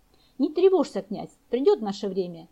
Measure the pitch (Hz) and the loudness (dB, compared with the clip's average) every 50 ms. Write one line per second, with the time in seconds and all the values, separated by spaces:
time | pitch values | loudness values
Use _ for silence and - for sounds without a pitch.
0 | _ _ _ _ _ _ _ - 262 311 302 370 359 381 381 349 262 - - 202 | _ _ _ _ _ _ _ -4 -2 -2 2 4 4 4 6 4 0 0 -4 -8
1 | 185 - 196 160 160 - _ _ _ - - 247 285 403 415 254 220 202 202 - | -8 -6 -8 -10 -10 -12 _ _ _ -6 -4 0 4 4 2 2 0 -6 -6 -6
2 | - 202 180 196 180 175 170 165 165 - | -6 -6 -4 -4 -4 -6 -6 -14 -18 -14